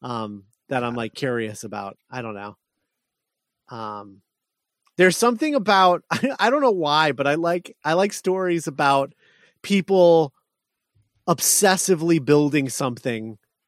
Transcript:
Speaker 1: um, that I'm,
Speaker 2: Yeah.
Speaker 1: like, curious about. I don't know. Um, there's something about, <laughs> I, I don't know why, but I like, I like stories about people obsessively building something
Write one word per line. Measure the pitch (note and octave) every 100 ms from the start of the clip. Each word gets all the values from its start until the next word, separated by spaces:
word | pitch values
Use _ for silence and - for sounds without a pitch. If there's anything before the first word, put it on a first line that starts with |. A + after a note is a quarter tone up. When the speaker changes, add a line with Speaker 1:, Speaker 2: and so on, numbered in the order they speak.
Speaker 1:
um, | B2+ A#2 G#2+ G#2 G2 _ -
that | C3
I'm, | A#2+
Speaker 2:
Yeah. | A#2+
Speaker 1:
like, | A2+ -
curious | C3+ A#2+ A2 G#2+
about. | A2 G2+ G2 - _
I | B2+
don't | A#2 G#2
know. | G2+ - _ _ _ _ _ _ _ _ _ _ _
Um, | A#2 G#2+ G#2 G2+ F#2+ _ _ _ _ _ _ _ -
there's | F#3 F3
something | A#3 A3+ D#4 C#4+
about, | G3 G3 F#3 F3 -
<laughs> |
I, | E3 C4 -
I | G#3+
don't | C#4+
know | C4+
why, | F#3+ D3 D3+ D#3
but | B2+ C#3
I | D3+
like, | E3+ F3 - -
I | D3+
like | E3+ G3+
stories | - F#3+ F#3 F#3 E3+ D#3
about | C#3 C#3+ C#3 C#3 _ _ _ _ _
people | - G3 F3 F#3+ F3 E3 D3 - _ _ _ _ _ _ _ _ -
obsessively | E3+ - - G3 F#3 - E3+ E3 E3
building | B2+ D3 D3 D3 C3+
something | - C3 A#2+ C3 A2+ A2 G#2+ _ _